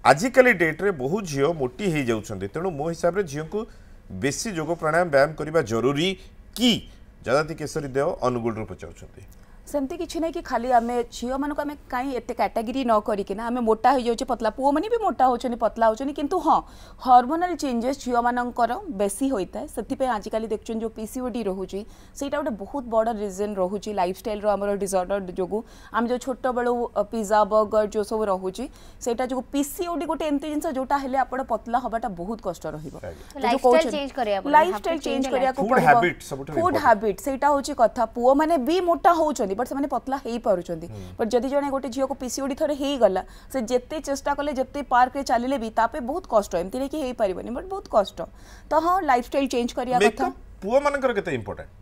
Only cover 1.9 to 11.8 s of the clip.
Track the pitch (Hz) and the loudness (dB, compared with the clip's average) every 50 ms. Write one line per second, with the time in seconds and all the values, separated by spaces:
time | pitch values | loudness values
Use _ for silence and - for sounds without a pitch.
1.9 | 156 151 135 117 117 - - - 107 95 95 98 - 160 175 190 165 135 147 165 | 0 0 0 0 0 -2 -2 -8 -8 -6 -6 -6 -6 -4 -6 -4 -4 -4 -6 -6
2.9 | 170 160 - 170 170 202 202 151 135 147 160 156 - 208 233 226 - - - - | -4 0 0 0 0 0 -4 -4 -6 -8 -8 -6 -6 -6 -6 -8 -14 -20 -20 -20
3.9 | - - - - 92 92 107 139 139 - - 233 196 160 147 151 170 165 165 156 | -20 -20 -18 -14 -8 -2 -2 -2 -2 -2 -6 -6 -4 -4 -4 -4 -4 -2 -2 0
4.9 | 156 170 180 175 139 135 139 156 156 - 151 151 156 165 143 101 113 113 113 135 | 2 2 2 4 4 4 4 4 0 -8 -8 0 0 0 0 2 0 2 2 2
5.9 | 143 143 170 190 190 - - - - - - - - - 233 247 202 117 - - | 2 2 0 0 -2 -4 -10 -20 -20 -20 -20 -12 -4 0 2 2 2 2 -2 -12
6.9 | - - - - - - - 104 123 147 160 151 160 - 151 131 - - 143 139 | -20 -20 -20 -20 -20 -10 -2 0 2 2 2 -2 -6 -8 -8 -6 -6 -6 -6 -2
7.9 | 123 139 143 170 190 - - 123 123 120 113 117 107 110 107 - 92 - - 85 | -2 0 0 0 -2 0 -2 0 0 0 -2 -2 -4 -4 -8 -10 -12 -14 -14 -16
8.9 | 85 - 85 - - - - - - - - - - - - - - 294 269 262 | -16 -18 -20 -20 -20 -20 -20 -20 -20 -20 -20 -20 -20 -20 -14 -6 -4 -4 -4 -4
9.9 | 349 330 339 320 - 330 311 330 277 339 - - 262 226 233 254 247 233 233 233 | -6 -8 -8 -6 -4 -4 -4 -4 -4 -6 -6 -4 -4 -2 2 4 4 4 4 4
10.9 | 247 240 240 240 - - 233 240 262 269 285 285 294 302 294 294 294 - | -2 -2 -2 -4 -8 -8 -6 -4 -2 -2 -2 -2 -4 -4 -4 -6 -8 -12